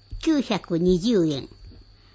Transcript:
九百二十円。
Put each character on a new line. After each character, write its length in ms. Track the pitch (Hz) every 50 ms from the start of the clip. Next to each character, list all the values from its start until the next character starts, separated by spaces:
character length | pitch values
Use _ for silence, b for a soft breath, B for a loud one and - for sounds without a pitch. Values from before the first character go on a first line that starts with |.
| _ _ - -
九 220 | - 320 311 285 226
百 360 | - 214 170 - - 175 160
二 220 | 175 180 185 170
十 260 | 175 247 240 190 165
円。 220 | 156 147 131 - - - - - - - - - b b b b b b